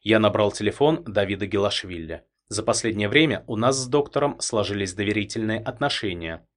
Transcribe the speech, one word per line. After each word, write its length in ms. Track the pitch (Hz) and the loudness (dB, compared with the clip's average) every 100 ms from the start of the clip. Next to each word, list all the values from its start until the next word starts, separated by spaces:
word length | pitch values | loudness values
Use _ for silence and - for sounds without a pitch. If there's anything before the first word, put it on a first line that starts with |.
Я 180 | 104 110 | 4 4
набрал 320 | 104 107 104 | 6 4 2
телефон 520 | - 104 - 147 160 - | 2 -2 2 2 2 0
Давида 400 | 104 98 98 101 | 0 0 -2 -2
Гелашвили. 800 | 98 98 - 95 87 80 80 _ _ _ | 0 0 -2 -6 -10 -10 -12 _ _ _
За 120 | 104 | -4
последнее 440 | - 107 117 104 104 | 0 0 0 -2 2
время 380 | 135 156 101 - | 4 4 0 -4
у 80 | 107 | 0
нас 220 | 120 135 | 2 0
с 100 | 127 | 0
доктором 500 | 147 143 143 139 - | 0 0 -2 -2 -2
сложились 520 | - 110 98 101 98 | -2 -2 0 -2 -4
доверительные 680 | 90 101 104 101 117 110 110 | -2 -2 -2 -2 -4 -2 -2
отношения. 840 | 117 - 143 - 104 87 80 82 _ | -6 -4 -2 -2 -4 -6 -8 -10 _